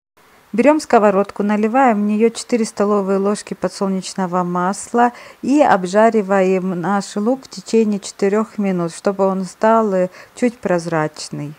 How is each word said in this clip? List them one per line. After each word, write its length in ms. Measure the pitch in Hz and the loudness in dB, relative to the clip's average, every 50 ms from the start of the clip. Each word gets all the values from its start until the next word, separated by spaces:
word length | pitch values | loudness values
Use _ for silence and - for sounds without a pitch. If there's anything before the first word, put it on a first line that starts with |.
| _ _ _ _ _ _ _ _ _ _ - | _ _ _ _ _ _ _ _ _ _ -2
Берём 240 | 208 247 285 302 311 | 2 4 4 4 4
сковородку, 640 | - - - 226 202 214 196 190 202 202 - - 202 | 0 2 2 4 4 4 4 2 0 -2 -4 -4 -2
наливаем 540 | 208 214 208 214 220 220 262 277 254 220 | 0 0 0 0 0 2 2 4 4 2
в 100 | 202 208 | 2 0
неё 240 | 208 214 208 226 226 | 0 2 2 2 0
четыре 340 | 226 - - - 247 226 226 | 0 -2 -6 -4 -2 -2 -2
столовые 540 | 220 - - 208 202 208 208 196 190 196 196 | -4 -2 -2 0 0 2 0 0 0 0 0
ложки 360 | 196 202 208 202 - - 202 | 0 0 -2 -4 -6 -10 -10
подсолнечного 880 | - - 185 - - 196 196 190 190 180 - - - 190 175 175 180 180 | -6 -6 -8 -4 -4 -4 -2 -2 -4 -6 -8 -6 -6 -6 -2 -2 -2 -2
масла 680 | 175 175 180 180 185 196 - - - - 240 240 240 - - - - - _ - | -2 -2 -2 -2 -2 -4 -6 -8 -4 0 0 2 0 0 -6 -18 -20 -20 _ -4
и 180 | - 269 302 | 0 2 4
обжариваем 1200 | 285 - - 196 180 180 185 208 220 226 226 226 196 185 202 196 185 185 190 185 180 185 185 175 | 4 4 4 2 0 0 2 4 4 4 4 2 0 2 2 2 2 2 2 0 -2 -4 -4 -4
наш 360 | 165 175 202 202 190 - - | -4 -2 -2 -2 -4 -4 -6
лук 240 | 214 208 226 262 262 - | -4 -2 -2 -2 -2 -6
в 60 | - | -16
течение 500 | - - - - - 226 226 214 208 190 | -18 -18 -10 0 0 2 2 2 0 -4
четырёх 580 | - - - - 208 196 196 214 220 - - | -6 -10 -6 -2 -2 0 0 0 -2 -4 -4
минут, 380 | - 202 196 185 175 170 165 - | -4 -2 -2 0 -2 -2 -4 -6
чтобы 320 | - - 202 196 196 196 | -4 -4 -4 -2 0 0
он 200 | 190 190 190 190 | 0 0 -2 -6
стал, 460 | 175 - _ - 220 226 226 220 214 190 | -8 -6 _ 2 2 4 4 2 2 0
э, 180 | 185 180 180 - - - - _ | 0 -2 -2 -4 -12 -20 -20 _
чуть 200 | - - 247 226 - | -2 -2 -2 -2 -2
прозрачный. 960 | - 190 180 175 165 170 165 160 156 156 - - - - - 147 147 147 151 | -4 -2 -2 -2 -2 -2 -2 -2 -2 -2 -6 -10 -14 -12 -10 -10 -10 -10 -12